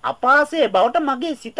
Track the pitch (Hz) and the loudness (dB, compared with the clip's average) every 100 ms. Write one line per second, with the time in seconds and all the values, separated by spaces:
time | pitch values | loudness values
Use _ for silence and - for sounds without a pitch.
0 | 254 - 247 285 294 320 254 190 226 339 | -8 -4 2 2 2 0 0 2 2 0
1 | 294 254 330 277 226 | -2 -4 -6 -8 -6